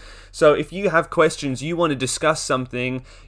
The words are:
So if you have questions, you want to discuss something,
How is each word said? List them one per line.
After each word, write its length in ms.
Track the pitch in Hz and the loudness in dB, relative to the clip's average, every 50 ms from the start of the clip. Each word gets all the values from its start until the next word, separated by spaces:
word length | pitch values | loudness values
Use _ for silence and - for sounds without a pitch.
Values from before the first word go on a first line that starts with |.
| - - - - - - | -20 -20 -20 -20 -20 -14
So 240 | - - 160 151 147 | -2 4 6 6 6
if 180 | - 147 - 160 | 6 0 -6 -6
you 180 | 190 202 185 | -4 -2 0
have 200 | 156 170 151 - | 0 0 0 0
questions, 500 | - 170 156 160 - - - 139 127 117 | 2 2 2 2 2 -2 -4 -6 -4 -4
you 160 | 135 160 170 | -4 -6 -2
want 140 | 165 175 160 | 0 0 0
to 60 | 143 | 0
discuss 440 | 123 131 123 - - - 156 156 - | -2 -2 -4 -4 0 0 0 0 0
something, 640 | - - 143 127 127 123 - 123 123 127 127 127 123 - - - - | -2 -2 -2 -2 -2 -6 -6 -6 -6 -4 -6 -8 -10 -12 -20 -20 -20